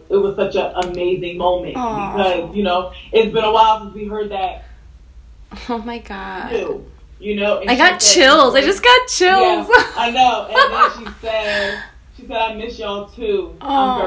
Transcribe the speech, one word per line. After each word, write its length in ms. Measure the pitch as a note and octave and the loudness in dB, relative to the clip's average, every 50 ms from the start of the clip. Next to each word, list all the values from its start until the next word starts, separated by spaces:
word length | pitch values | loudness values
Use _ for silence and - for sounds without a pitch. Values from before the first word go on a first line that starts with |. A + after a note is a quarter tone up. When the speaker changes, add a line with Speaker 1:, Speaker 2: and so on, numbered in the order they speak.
| - - | -6 -2
Speaker 1:
it 80 | F3+ | 0
was 180 | G3 G3 G3 G3 | 0 0 0 -2
such 200 | G#3 F#3+ - - | -2 -4 -2 -2
an 160 | F#3 F3 - - | -4 -4 -4 -4
amazing 640 | F3+ F3+ F3+ F3 F3 F3 F3+ F#3 D#3 F3+ F3 F3 F3 | -6 -6 -4 -4 -4 -4 -2 -2 -4 -4 -8 -6 -4
moment 380 | F3 F3+ F3+ F3+ - - - | -2 0 0 -2 -4 -6 -8
Speaker 2:
Aw. 400 | C4 B3 A3+ G#3+ G#3 G3+ G3 G3+ | -8 -6 -6 -6 -6 -6 -6 -2
Speaker 1:
because, 400 | G3+ F#3+ F#3 F3+ E3+ E3+ E3+ - | 0 0 0 0 -2 -4 -6 -4
you 60 | G#3 G3+ | -4 -2
know, 300 | F3+ F3 F3+ F3+ - - - - - - | -2 -2 -2 -4 -6 -10 -16 -10 -2 2
it's 200 | A3+ A3 G#3 - | 2 2 2 0
been 120 | A3+ G#3+ | -2 0
a 80 | A3 A3 | 2 4
while 280 | A3 A3 A3 A3 G#3+ | 4 4 4 4 0
since 140 | G3+ G3+ - | -2 -8 -12
we 120 | G#3 G#3 | -12 -10
heard 240 | G3+ G#3 G#3+ G#3 G3+ | -8 -8 -6 -6 -6
that 340 | G3+ F#3+ F#3+ F3+ F3 E3+ - - - - - - - - - - - - - - - - - - - G3+ - - | -6 -6 -6 -6 -6 -10 -16 -20 -20 -20 -20 -20 -20 -20 -20 -20 -20 -20 -20 -20 -20 -20 -20 -20 -18 -14 -10 -8
Speaker 2:
Oh 100 | A#3+ A3+ | -8 -8
my 200 | G#3+ A#3+ A#3 A#3 | -8 -10 -12 -12
God. 520 | A#3 - G3+ G3 F#3+ F#3+ F#3+ F#3 - - | -12 -14 -14 -12 -12 -12 -10 -10 -8 -6
Speaker 1:
too, 340 | A#3 G#3 F3+ - - - - - - - - - - - | -6 -6 -6 -6 -8 -10 -12 -16 -20 -20 -20 -20 -20 -12
you 160 | - G#3 G#3 | -8 -6 -4
know, 220 | G3+ G3+ G#3 G3+ - | -2 -2 0 -2 0
and 120 | - G#3 | 0 0
Speaker 2:
I 40 | B3+ | 2
Speaker 1:
she 40 | B3+ | 4
Speaker 2:
got 240 | D#4+ F4+ F4+ F4+ - | 4 4 4 4 2
Speaker 1:
said 120 | - D4 E4+ | 4 6 6
Speaker 2:
chills. 340 | C#4+ C4 D4 D#4+ C#4 B3 G#3 | 6 8 8 8 6 6 4
I 60 | C4+ | 4
Speaker 1:
she 60 | C#4 | 2
Speaker 2:
just 160 | D#4 G4+ - - | 2 2 2 6
got 260 | B4 B4 B4+ B4+ B4 | 6 6 6 4 2
chills. 600 | - - F4+ F4+ F#4+ F#4+ F#4 F4+ F4+ E4 D4+ - | 0 0 2 4 4 4 4 4 2 0 2 4
Speaker 1:
Yeah, 180 | A#4 A#4+ - - - | 4 4 4 2 -2
I 140 | - A#3 A#3+ | -4 -4 0
know. 360 | A#3+ B3+ B3+ B3 A3+ A3 G#3 - | 2 4 4 4 4 2 -2 -2
And 220 | G#3+ A#3+ C#5 B4+ - | 2 2 2 2 2
then 420 | - - - - A#3+ A#3 G#3 G#3 | 2 2 2 0 -2 -12 -16 -16
Speaker 2:
<laughs> 0 | |
Speaker 1:
she 60 | - | -12
said, 600 | - A3 A3 A3 G#3+ G#3 G#3 G3+ G3+ G3 G#3 G#3 - - - - - - - | -8 -6 -4 -4 -4 -4 -4 -2 -4 -4 -6 -8 -12 -14 -20 -20 -20 -20 -20
she 100 | - B3 | -20 -14
said, 100 | - A3+ | -8 -4
"I 180 | A3 A3+ A3 G#3+ | -2 -2 -2 -4
miss 240 | G#3+ A3+ A#3 A3+ G#3+ | -6 -10 -10 -10 -10
y'all 280 | G#3+ G#3 G3+ G3+ G3+ | -8 -8 -8 -8 -10
too. 480 | - - A#3 A#3 G#3 G3+ G3 F3 E3 - - | -12 -12 -8 -4 -2 -2 -2 -4 -6 -10 -12
Speaker 2:
Aw. 60 | C#4 C#4 C#4 C4+ C4 B3+ B3+ | -6 -2 0 0 2 0 0
Speaker 1:
I'm 60 | A#3+ F#3 | -2 -2